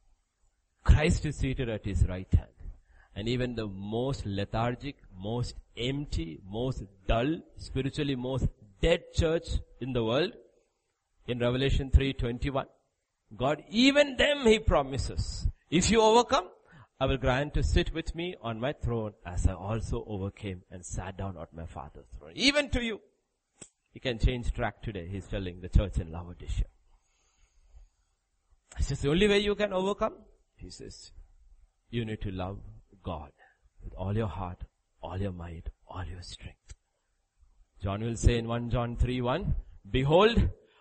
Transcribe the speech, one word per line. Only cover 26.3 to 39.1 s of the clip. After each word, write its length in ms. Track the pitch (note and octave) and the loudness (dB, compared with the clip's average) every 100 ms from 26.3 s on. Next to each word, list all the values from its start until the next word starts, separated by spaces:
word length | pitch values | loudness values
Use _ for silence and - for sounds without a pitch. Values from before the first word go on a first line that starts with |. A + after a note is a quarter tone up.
| F2+ - - - _ _ _ _ _ _ _ _ _ _ - - _ _ _ _ _ _ _ _ - | -10 -6 -4 -4 _ _ _ _ _ _ _ _ _ _ -20 -20 _ _ _ _ _ _ _ _ -4
It's 100 | - | -2
just 140 | C#3 | 0
the 80 | C#3 | 2
only 160 | E3+ G#3 | 4 6
way 100 | G3+ | 4
you 160 | G#3 | 2
can 180 | G3+ G#3 | 0 0
overcome. 440 | F#3 F#3+ G3+ A3 - - _ _ - | 0 -2 -2 -4 -6 -20 _ _ -20
He 160 | F#2 | -18
says, 400 | - A2 - - - - _ - - _ _ _ | -16 -16 -18 -20 -20 -20 _ -20 -20 _ _ _
you 160 | A#2 A2 | -6 -4
need 160 | G#2+ | -6
to 100 | G#2+ | -6
love 280 | F#2 F#2 G2+ G#2 A2 - - | -6 -8 -8 -14 -20 -20 -14
God 280 | - D#2+ C#2 _ _ _ _ - | -10 -10 -10 _ _ _ _ -16
with 100 | - - | -14 -8
all 200 | F#2 G#2 | -4 -2
your 120 | A2 | -4
heart, 360 | E2+ F2+ F2+ - _ _ _ | -6 -8 -10 -14 _ _ _
all 160 | - F#2+ | -10 -6
your 160 | G2 | -6
might, 360 | F2 E2+ E2 - - - | -6 -12 -12 -12 -14 -14
all 180 | F2+ E2+ | -10 -10
your 160 | F2+ | -12
strength. 520 | - - - - - - _ _ _ _ _ _ _ _ _ - | -14 -16 -16 -18 -20 -20 _ _ _ _ _ _ _ _ _ -8
John 200 | G2+ G2+ | -6 -4
will 140 | A2+ A2+ | -4 2
say 220 | - A#2+ | 4 4
in 100 | A2+ | 0
one 220 | A#2 A#2+ | -4 -2
John 260 | B2 A#2+ A#2+ | -2 -2 0
three 240 | B2 | 0